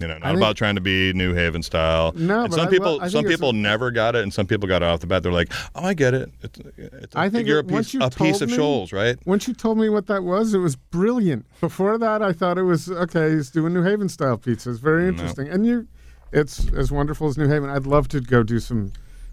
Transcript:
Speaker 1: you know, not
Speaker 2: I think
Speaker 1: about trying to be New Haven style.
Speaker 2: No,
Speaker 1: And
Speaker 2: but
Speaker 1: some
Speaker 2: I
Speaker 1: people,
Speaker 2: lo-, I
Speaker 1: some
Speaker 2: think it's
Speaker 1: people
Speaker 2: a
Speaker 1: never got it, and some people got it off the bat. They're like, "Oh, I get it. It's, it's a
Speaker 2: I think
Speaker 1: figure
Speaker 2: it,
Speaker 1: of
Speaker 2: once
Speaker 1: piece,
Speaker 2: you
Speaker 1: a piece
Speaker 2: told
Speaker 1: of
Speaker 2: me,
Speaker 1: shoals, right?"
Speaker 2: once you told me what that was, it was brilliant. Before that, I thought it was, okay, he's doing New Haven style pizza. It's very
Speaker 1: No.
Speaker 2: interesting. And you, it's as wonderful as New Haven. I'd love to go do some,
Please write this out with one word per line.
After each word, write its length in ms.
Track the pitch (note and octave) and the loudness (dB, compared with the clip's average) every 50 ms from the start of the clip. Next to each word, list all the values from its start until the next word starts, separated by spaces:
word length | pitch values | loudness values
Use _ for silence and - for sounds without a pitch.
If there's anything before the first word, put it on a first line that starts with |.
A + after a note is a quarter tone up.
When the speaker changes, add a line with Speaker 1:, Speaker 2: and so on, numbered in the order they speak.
Speaker 1:
you 80 | E2+ D#2+ | -8 -8
know, 60 | D#2 | -8
not 100 | D#2+ E2+ | -6 -4
Speaker 2:
I 40 | F#2 | -2
think 100 | - F#2+ | 0 2
Speaker 1:
about 180 | A2 G#2+ G#2 | 2 2 0
trying 180 | - A2 G#2 G2+ | 0 0 0 0
to 40 | G2+ | 0
be 320 | F#2 G2 F#2+ F#2+ F#2+ F#2+ | 0 0 2 2 2 2
New 220 | F2+ F#2 F#2 F2+ F2 | 0 0 0 0 2
Haven 280 | F2 F2 E2 D#2 E2+ | 2 0 0 0 -4
style. 500 | D#2+ - - E2 D#2+ D#2+ D#2+ E2 E2 E2 - | -4 -2 0 0 2 2 2 2 2 0 0
Speaker 2:
No, 280 | D#3+ E3 F#3 G#3 A#3 A#3+ | -2 0 0 0 0 0
Speaker 1:
And 60 | G3 | 0
Speaker 2:
but 60 | E3+ | 0
Speaker 1:
some 100 | D#3 E3+ F#3+ | 0 2 2
Speaker 2:
I 20 | |
Speaker 1:
people, 220 | F#3+ F#3 G3 F3 D3+ | 2 2 2 2 0
Speaker 2:
lo-, 20 | C#3+ | -2
I 80 | F3+ F3+ | -2 -2
Speaker 1:
some 160 | G3+ - G#3+ | 0 0 0
Speaker 2:
think 20 | |
it's 80 | F#3+ E3 | 0 0
Speaker 1:
people 160 | - D3+ B2+ | 0 0 0
Speaker 2:
a 20 | |
Speaker 1:
never 380 | A2+ G#2+ G#2 G#2 G#2+ A2 B2+ B2 | 0 2 2 2 2 0 0 0
got 260 | A#2+ A2+ A2 A#2 A#2+ | 0 2 2 2 2
it, 60 | A#2 | 0
and 100 | G2+ G2 | -2 -2
some 140 | - A2+ G2 | -2 -2 0
people 200 | - A2 G2+ G2+ | 0 0 0 0
got 140 | F#2 F#2 F2 | 0 2 2
it 60 | E2+ | 2
off 140 | E2+ E2+ E2 | 2 0 0
the 60 | F2 | 0
bat. 160 | E2+ F#2+ F#2 | -2 -2 0
They're 100 | E2 F2+ | 0 0
like, 200 | F2 E2+ E2+ - - - - - - | 0 0 0 0 -4 -8 -12 -12 -8
"Oh, 80 | - F3 | -4 -4
I 80 | F#3+ | -2
get 220 | G3+ D3+ C3+ B2+ C3 | 0 2 2 2 2
it. 160 | B2+ - - - - | 0 -4 -8 -12 -16
It's, 160 | - A#2 - - - C#3+ - - | -18 -16 -16 -18 -20 -20 -18 -18
it's 360 | - - - - - - - | -18 -18 -18 -20 -20 -8 -4
a 40 | D3+ | -4
Speaker 2:
I 60 | F3 | -2
think 160 | G3 A3 A#3+ | 0 -2 -2
Speaker 1:
figure 180 | A3+ C#3+ D3+ D3+ | 0 2 0 0
Speaker 2:
it, 80 | F#3+ | 0
Speaker 1:
of 40 | F#3 | 0
Speaker 2:
once 180 | F#3+ A3 A3 - | -2 -2 -2 -2
Speaker 1:
piece, 60 | C4+ | -2
Speaker 2:
you 60 | C4+ | -2
Speaker 1:
a 80 | C3 A#2+ | -2 -2
piece 300 | - - D#3 D#3 - - | 0 2 2 2 2 2
Speaker 2:
told 40 | C#3+ | 0
Speaker 1:
of 40 | A#3 | 0
Speaker 2:
me, 60 | B3 | 0
Speaker 1:
shoals, 340 | B3 C#3 D3 C#3 A2+ F#2 - G2+ | 0 2 2 0 0 -2 -4 -2
right?" 240 | F#2+ A2 A#2+ B2 - - | 0 0 0 0 -2 -2
Speaker 2:
once 200 | F3 G3 G#3 - | 0 0 0 0
you 60 | B3+ | -4
told 240 | A3 - - A3+ A3 | -6 -2 -2 0 2
me 140 | A3 A3 G#3+ | 2 2 2
what 160 | G#3 G#3 G3 | 2 0 0
that 180 | - G3+ G3 F3+ | -2 -2 -2 -2
was, 300 | F3+ F#3 G#3 A3+ A3 G3+ | 0 0 0 2 2 2
it 60 | F#3+ | 2
was 160 | F3+ D#3 B2+ | 2 0 -2
brilliant. 680 | - - _ E3+ F3 G3 A3+ B3 B3 G3+ E3+ C3 G#2+ - _ _ - | -4 -8 _ -2 0 0 2 2 2 0 0 0 -2 -6 _ _ -6
Before 380 | F3 D#3+ - - F#3+ G#3 A3 A3+ | -6 -4 -2 0 0 0 0 0
that, 240 | A3+ A3 G#3+ G#3+ | 0 0 0 0
I 100 | G#3+ F#3+ | 0 -2
thought 240 | E3+ - F#3+ F3 F3 | 0 0 0 0 0
it 60 | F#3 | 2
was, 260 | F#3 F3+ E3+ D#3 E3+ F3+ | 2 2 2 0 0 -4
okay, 420 | F#3 E3+ F3+ E3 - E3 D#3 D#3 | -4 -4 -4 -2 0 0 2 2
he's 180 | D#3 D#3 C3+ - | 2 0 -2 -2
doing 240 | - D#3+ D#3+ E3+ F3+ | -2 0 0 2 2
New 80 | F3+ | 2
Haven 260 | E3+ G3 G#3 G#3 G3 E3+ | 2 2 2 0 -2 -4
style 300 | - - D3 C3 A#2+ - | -2 -2 0 0 0 0
pizza. 320 | - B2+ A2+ G#2 - B2 | 0 -2 -2 -2 -4 -8
It's 80 | A#2+ A2+ | -8 -2
very 220 | C3+ D#3 D#3+ E3+ | 0 2 2 2
Speaker 1:
No. 60 | F3+ F#3 | 2 0
Speaker 2:
interesting. 400 | F3+ E3+ E3+ - - C#3 C#3 D3+ | 0 -2 -4 -4 -6 -6 -6 -4
And 160 | F3 G3 A3 | 0 2 2
you, 220 | A#3 A#3+ A#3 A3+ - - - - - - - - - | 2 2 0 -2 -8 -16 -20 -20 -20 -20 -20 -10 -2
it's 400 | - D3 D3 - - - - - | 0 0 0 0 0 0 0 2
as 180 | C3 C#3+ C3+ B2+ | 2 2 0 0
wonderful 380 | C#3+ C#3+ C#3+ D3 D3 - D#3 D3 | 0 0 0 -2 -2 -2 -2 -2
as 80 | B2 | 0
New 120 | D3+ D3 C#3 | 2 2 2
Haven. 200 | D3+ D3+ C#3 C#3 | 2 2 0 -2
I'd 160 | C#3 C#3 C3 | -2 -2 0
love 220 | C3+ C#3+ D3 C3+ - | 2 2 2 2 2
to 140 | - C#3 | -2 -4
go 200 | A#2+ A#2+ B2+ A#2+ | 0 4 4 4
do 180 | A2+ G#2+ A#2+ A2 | 4 4 0 -2
some, 320 | - - B2 A2 G2 G2+ - - - - - - - - | -2 -2 -4 -4 -4 -6 -8 -12 -16 -18 -18 -18 -16 -18